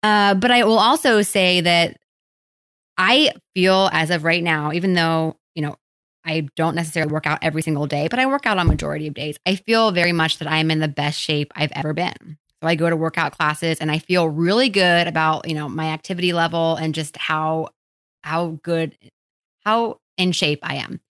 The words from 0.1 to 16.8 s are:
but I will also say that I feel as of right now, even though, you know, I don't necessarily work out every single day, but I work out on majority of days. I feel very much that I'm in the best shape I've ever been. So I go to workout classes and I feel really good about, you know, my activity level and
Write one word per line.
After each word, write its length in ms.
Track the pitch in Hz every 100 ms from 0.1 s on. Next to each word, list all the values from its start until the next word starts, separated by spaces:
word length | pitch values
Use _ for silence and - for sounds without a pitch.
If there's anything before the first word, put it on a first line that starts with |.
| 214 202
but 160 | 196 240
I 140 | 247
will 140 | 214 226
also 440 | 220 294 277 220
say 380 | 208 202 185 180
that 360 | 170 170 170 - _ _ _ _ _ _ _ _ _ -
I 360 | 185 254 302 - _
feel 340 | - 185 190 190
as 180 | 160 160
of 120 | 175
right 200 | 156 170
now, 300 | 170 156 151
even 220 | 165 190
though, 420 | 175 165 165 160 - _
you 80 | -
know, 140 | 151 - _ _ _ _
I 220 | - 160 147 -
don't 180 | 165
necessarily 380 | 165 160 165 156
work 140 | 151 156
out 140 | 151
every 200 | 165 156
single 240 | 160 151 147
day, 220 | 147 156
but 100 | 240
I 80 | 262
work 200 | 277 247
out 120 | 196
on 80 | 170
majority 400 | 160 147 147 151
of 80 |
days. 220 | 143 151 147 -
I 100 | 190
feel 340 | - 226 220
very 220 | 175 175
much 260 | 175 160 -
that 100 | 151
I'm 220 | 160 160
in 80 | 160
the 100 | 156
best 300 | 143 147 151
shape 320 | - 151 147 -
I've 160 | 151
ever 180 | 147 147
been. 460 | 151 175 - - 156 _ _
So 60 | 160
I 80 | 170
go 120 | 165
to 80 | 165
workout 400 | 160 160 156 -
classes 420 | 151 151 165 160
and 120 | 156
I 80 | 156
feel 300 | - 180 165
really 400 | 151 170 214 262
good 360 | 196 180 170 170
about, 400 | 160 160 156 -
you 60 |
know, 140 | 156 147
my 180 | 156 160
activity 460 | 156 - 180 175
level 440 | 170 165 165 165
and 180 | 165